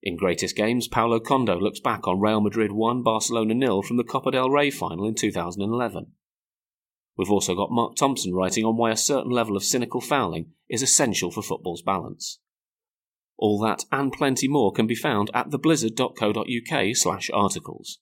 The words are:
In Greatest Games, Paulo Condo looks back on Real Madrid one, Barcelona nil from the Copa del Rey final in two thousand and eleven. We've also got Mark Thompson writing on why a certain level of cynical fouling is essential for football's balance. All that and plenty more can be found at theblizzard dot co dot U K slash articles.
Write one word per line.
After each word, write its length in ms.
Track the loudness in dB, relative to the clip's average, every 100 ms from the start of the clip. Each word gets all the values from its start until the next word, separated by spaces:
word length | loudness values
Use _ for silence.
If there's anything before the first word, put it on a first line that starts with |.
In 120 | -4 0
Greatest 380 | 0 0 -2
Games, 320 | 0 0 0 0
Paulo 320 | 0 2 2
Condo 400 | 2 2 2 2
looks 220 | 0 -2
back 260 | -4 -2 0
on 140 | 2
Real 220 | 2 4
Madrid 280 | 2 2 0
one, 300 | 2 0 2
Barcelona 520 | 2 0 0 0 2
nil 280 | 2 2 2
from 140 | 0 -2
the 80 |
Copa 260 | 0 -2 0
del 200 | 0 2
Rey 200 | 2 0
final 360 | -2 -6 -4 -4
in 80 |
two 180 | 0 -2
thousand 300 | -2 -4 -4
and 100 | -2
eleven. 400 | -2 -2 -6 -12 _ _ _ _ _ _ _ _ _ _ -6
We've 140 | 2
also 240 | 2 2
got 160 | -2 0
Mark 240 | 0 -2
Thompson 400 | 0 0 0 -2
writing 300 | 0 0 0
on 120 | 0 2
why 140 | 0
a 60 | 0
certain 340 | 0 0 0
level 260 | -2 0 -2
of 60 |
cynical 380 | 0 -2 -2 -6
fouling 480 | -2 0 0 -4 -10 _ _
is 140 | -4
essential 480 | 2 2 2 0 -2
for 120 | -6
football's 380 | -6 -6 -6 -4
balance. 600 | -2 -2 -4 -10 -12 -12 _ _ _ _ _ _ _ _ _ -2
All 200 | 0 2
that 240 | 0 -2 -2
and 200 | -2 -2
plenty 360 | 0 0 2 2
more 240 | 4 2
can 140 | 2 0
be 100 | 0
found 340 | 0 0 0
at 180 | -2 -2
theblizzard 440 | 0 2 2 0
dot 220 | 0 -2 0
co 160 | 0
dot 140 | 0 -2
U 120 | -6
K 320 | -2 0 0
slash 380 | 2 0 0 -2
articles. 680 | 2 2 0 -10 -14 -14 -16